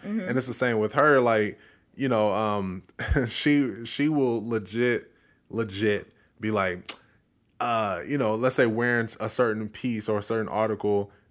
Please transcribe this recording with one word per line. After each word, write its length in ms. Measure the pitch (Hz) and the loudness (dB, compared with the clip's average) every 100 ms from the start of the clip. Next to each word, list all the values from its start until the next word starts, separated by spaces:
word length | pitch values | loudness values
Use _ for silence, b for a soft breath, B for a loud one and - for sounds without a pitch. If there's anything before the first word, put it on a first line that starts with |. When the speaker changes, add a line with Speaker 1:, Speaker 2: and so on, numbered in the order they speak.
Speaker 1:
Mm-hmm. 160 | 202 214 | -8 -6
Speaker 2:
And 180 | 180 127 | -2 -2
it's 80 | 123 | -2
the 80 | |
same 240 | 113 123 110 | 0 0 2
with 140 | 107 | 0
her. 260 | 139 151 139 | 4 6 6
Like, 380 | 120 110 107 - b b b - | 6 4 0 -4 b b b -6
you 120 | 131 | 0
know, 240 | 113 107 | 2 2
um, 500 | 98 107 104 95 92 - - | 2 0 -2 -4 -8 -12 -8
<laughs> 220 | - 147 120 | -2 0 0
she, 560 | - 151 143 131 101 | -2 2 2 0 -4
she 240 | 117 - 147 | -10 -2 0
will 400 | 147 131 117 110 | 2 0 0 -2
legit, 600 | 113 95 113 123 117 - _ _ _ - | -4 -4 -2 0 0 -4 _ _ _ -10
legit 560 | 110 107 98 107 101 - _ _ - | -6 -4 -2 0 0 -4 _ _ -8
be 100 | 107 | -2
like, 360 | 104 92 90 - - B B B _ _ - | 0 0 -2 -8 -10 B B B _ _ -4
uh, 420 | 120 113 104 87 90 | 0 0 0 -2 -4
you 120 | 143 | 0
know, 160 | 113 | 0
let's 200 | 110 123 | 2 2
say 120 | 123 120 | 4 2
wearing 420 | 110 120 120 110 - | 2 0 0 -2 -4
a 80 | 123 | -4
certain 400 | - 120 110 107 | 0 0 0 -6
piece 400 | - 123 113 104 | -6 -4 -4 -2
or 100 | 107 | -2
a 40 | |
certain 260 | 101 113 107 | -2 -4 -2
article, 600 | 104 110 104 104 101 101 b b | -2 0 0 0 0 -2 b b